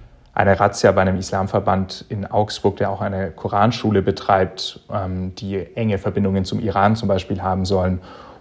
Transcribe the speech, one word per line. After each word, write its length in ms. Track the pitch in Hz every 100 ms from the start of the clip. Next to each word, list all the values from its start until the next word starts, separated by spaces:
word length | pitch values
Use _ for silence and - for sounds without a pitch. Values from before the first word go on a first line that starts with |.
| - - - -
eine 220 | 98 95
Razzia 320 | 104 - 104
bei 120 | 95
einem 140 | 95 92
Islamverband 920 | 95 98 98 107 107 95 95 - -
in 180 | 98 98
Augsburg, 520 | 104 104 - 104 98
der 120 | 101
auch 100 | 98
eine 300 | 101 95 98
Koranschule 720 | - - 101 113 120 110 98
betreibt, 760 | 95 95 - 95 92 - - - -
ähm, 400 | 101 92 92 92 -
die 280 | 98 98 82 120
enge 220 | 110 95
Verbindungen 460 | - 82 98 95
zum 140 | 92 -
Iran 380 | 104 98 101 110
zum 100 | 98
Beispiel 340 | 92 - 90
haben 240 | 95 92
sollen. 360 | 92 95 92 90 - - - -